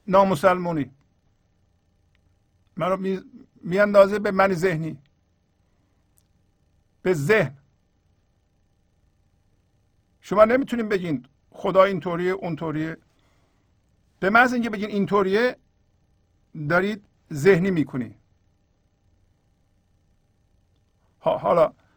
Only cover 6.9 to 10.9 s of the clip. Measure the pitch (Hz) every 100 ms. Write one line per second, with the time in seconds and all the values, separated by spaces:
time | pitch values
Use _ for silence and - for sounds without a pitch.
6.9 | _ 180 170 143 214 143 - _ _ _
7.9 | _ _ _ _ _ _ _ _ _ _
8.9 | _ _ _ _ _ _ _ _ _ _
9.9 | _ _ _ - 185 220 262 277 233 214